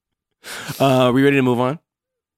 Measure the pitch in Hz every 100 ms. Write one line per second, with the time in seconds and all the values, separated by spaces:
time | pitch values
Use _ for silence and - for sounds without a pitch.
0 | _ _ _ _ - - - - 135 131
1 | 127 127 139 139 127 120 127 156 _ _
2 | _ _ _